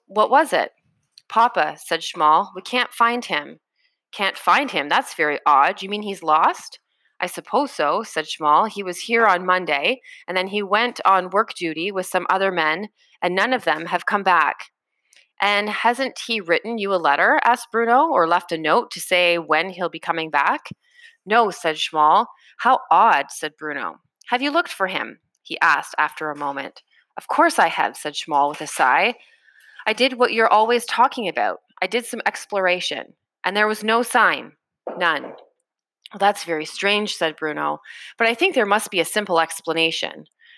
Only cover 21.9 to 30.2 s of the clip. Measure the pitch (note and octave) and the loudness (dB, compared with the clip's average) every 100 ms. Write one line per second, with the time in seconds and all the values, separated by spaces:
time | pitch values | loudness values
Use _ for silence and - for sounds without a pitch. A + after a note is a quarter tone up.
21.9 | D#3 D3+ F3+ A#3+ - _ - A#3+ B3+ - | 2 6 6 2 -6 _ -4 2 2 4
22.9 | F3 A3 D3 C#3+ - D3+ D3+ D#3 C#3+ F#2+ | 4 6 4 0 -8 -12 -10 -10 -8 -10
23.9 | D#2 _ _ - A#3+ C#4+ D4+ F4 - F#3+ | -12 _ _ -6 -2 0 -2 -2 -4 -4
24.9 | F#3 A2+ - _ _ - D#3+ E3+ C#3+ D3+ | -4 -8 -12 _ _ -16 0 2 2 -2
25.9 | - D3+ - D#3 D3 D3 C#3 C3+ - _ | -4 -4 -4 -8 -6 -6 -6 -10 -14 _
26.9 | _ _ - - - E4 - F3 - A2 | _ _ -18 -4 2 2 4 0 2 -4
27.9 | - D3+ C#3+ - D3 D3 D3+ D3+ - C3 | -4 -8 -10 -2 0 0 -2 -10 0 2
28.9 | C#3+ G3+ - _ _ _ _ _ - - | 4 2 -2 _ _ _ _ _ -8 -6
29.9 | G#3+ C4 A#3+ | 0 0 2